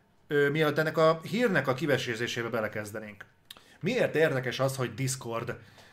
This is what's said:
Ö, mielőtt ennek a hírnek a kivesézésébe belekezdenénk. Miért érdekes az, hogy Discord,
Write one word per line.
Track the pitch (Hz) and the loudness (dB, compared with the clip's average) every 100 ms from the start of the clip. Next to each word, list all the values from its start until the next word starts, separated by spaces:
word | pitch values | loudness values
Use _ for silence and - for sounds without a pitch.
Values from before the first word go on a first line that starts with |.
| _ _ - | _ _ -2
Ö, | 147 143 | 2 4
mielőtt | 156 151 147 | 4 2 2
ennek | 156 156 | 0 4
a | 160 160 | 4 4
hírnek | 147 202 240 165 131 | -2 0 2 2 2
a | |
kivesézésébe | 131 151 131 123 110 117 123 117 | 0 2 0 0 -4 -4 -4 -4
belekezdenénk. | 113 107 107 104 107 107 104 - _ _ - - - | -2 -4 -4 -8 -10 -12 -16 -20 _ _ -20 -20 -6
Miért | 170 247 151 151 | -2 2 2 4
érdekes | 160 135 123 117 | 4 2 -4 -2
az, | 135 131 | -2 0
hogy | 120 | -4
Discord, | 101 135 - 117 113 - - - - - | -2 -4 -4 -6 -6 -6 -10 -14 -20 -20